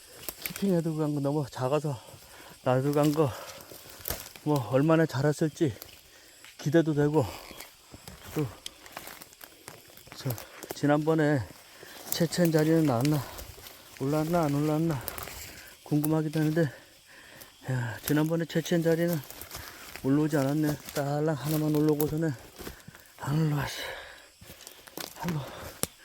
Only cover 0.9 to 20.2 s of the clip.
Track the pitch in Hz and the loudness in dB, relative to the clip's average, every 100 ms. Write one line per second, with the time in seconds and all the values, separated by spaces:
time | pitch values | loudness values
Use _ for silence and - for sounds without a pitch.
0.9 | 156 151 147 139 151 135 - 127 147 151 | 0 0 0 0 0 -2 -2 0 0 0
1.9 | 127 - - - - - - 131 127 139 | -6 -10 -20 -20 -20 -20 -4 2 2 4
2.9 | 147 151 147 139 - - - - - - | 4 4 6 2 0 -12 -14 -16 -18 -18
3.9 | - - - - - 151 147 110 131 156 | -12 -8 -8 -10 -8 0 0 2 4 6
4.9 | 160 160 127 147 147 160 - 147 101 - | 6 4 2 2 2 0 2 0 -2 -12
5.9 | - - - - - - - 147 165 160 | -20 -20 -20 -20 -20 -20 -6 2 4 4
6.9 | 147 147 156 107 - - - - - - | 4 4 4 2 -2 -14 -16 -18 -20 -20
7.9 | - - - - 151 127 - - - - | -20 -18 -18 -8 -4 -4 -6 -18 -18 -18
8.9 | - - - - - - - - - - | -16 -16 -16 -18 -20 -20 -20 -20 -20 -20
9.9 | - - - 131 110 - - - - 143 | -20 -20 -10 -8 -8 -10 -16 -14 -2 2
10.9 | 151 156 160 147 143 95 - - - - | 2 4 4 4 2 0 -10 -20 -20 -20
11.9 | - - - 170 - 170 156 156 165 151 | -14 -6 -2 0 2 4 4 4 4 4
12.9 | 117 143 151 117 - - - - - - | 4 2 0 -2 -12 -16 -16 -20 -20 -18
13.9 | - 135 151 156 175 151 143 151 151 165 | -6 -2 0 2 2 2 2 2 2 2
14.9 | 135 - - - - - - - - - | 0 -6 -10 -12 -12 -16 -16 -20 -16 -2
15.9 | 151 147 156 156 156 156 160 151 - - | 0 2 0 0 0 0 2 0 -2 -20
16.9 | - - - - - - - - 127 120 | -20 -20 -20 -20 -20 -20 -14 -4 -4 -4
17.9 | 107 - 147 156 165 160 165 - 175 165 | -6 0 2 2 0 0 -2 0 2 4
18.9 | 165 170 160 - - - - - - - | 2 2 0 -6 -14 -14 -14 -14 -16 -18
19.9 | - 131 143 | -4 2 4